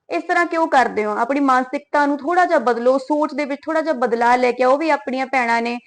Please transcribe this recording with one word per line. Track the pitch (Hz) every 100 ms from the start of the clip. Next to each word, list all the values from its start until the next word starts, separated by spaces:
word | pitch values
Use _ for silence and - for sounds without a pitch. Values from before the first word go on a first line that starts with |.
| -
ਇਸ | 339
ਤਰ੍ਹਾਂ | 339 349 339
ਕਿਉਂ | 330 320
ਕਰਦੇ | 277 226 190 214
ਹੋ? | 208
ਆਪਣੀ | 233 285
ਮਾਨਸਿਕਤਾ | 277 254 262 285 - 294 285
ਨੂੰ | 285
ਥੋੜ੍ਹਾ | 269 359 349
ਜਿਹਾ | 320
ਬਦਲੋ, | 233 233 240 269
ਸੋਚ | 262 294 302
ਦੇ | 277 277
ਵਿੱਚ | 277 302
ਥੋੜ੍ਹਾ | 320
ਜਿਹਾ | 320
ਬਦਲਾਅ | 262 247 233 233 247
ਲੈ | 247
ਕੇ | 240
ਆਓ। | 254
ਉਹ | 277
ਵੀ | 320
ਆਪਣੀਆਂ | 285 285 262 262
ਭੈਣਾਂ | 262 233 233
ਨੇ, | 233 240